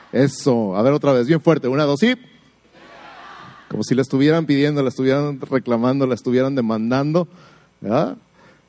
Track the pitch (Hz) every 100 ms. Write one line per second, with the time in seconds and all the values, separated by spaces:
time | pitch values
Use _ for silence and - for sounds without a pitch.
0 | - 117 139 - 143 117 104 95 127 147
1 | 139 127 120 165 165 147 123 139 147 143
2 | 233 254 - _ _ _ _ - - -
3 | - - - - - - - 107 107 123
4 | 131 135 147 165 147 139 147 143 131 127
5 | 131 139 147 135 135 131 120 117 123 139
6 | 131 113 127 123 135 139 113 110 113 131
7 | 147 170 170 - - - _ - 98 123
8 | - 254 _ _ - _